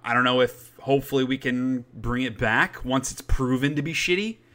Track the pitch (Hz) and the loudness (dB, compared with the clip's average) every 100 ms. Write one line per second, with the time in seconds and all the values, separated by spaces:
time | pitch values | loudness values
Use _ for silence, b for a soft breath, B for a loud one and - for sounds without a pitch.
0 | 117 120 123 127 123 - - - - 139 | -2 2 2 4 2 0 -18 -12 0 0
1 | 135 139 131 135 135 123 131 127 120 - | 2 0 0 0 -2 -2 -2 -2 -6 -8
2 | 113 123 131 101 113 117 180 - 254 135 | -4 -2 -4 -2 2 2 2 -2 -2 -2
3 | 254 - - - 127 127 143 147 151 160 | -2 -8 0 2 2 2 0 -2 -4 -4
4 | - 180 220 220 b | 0 0 0 -6 b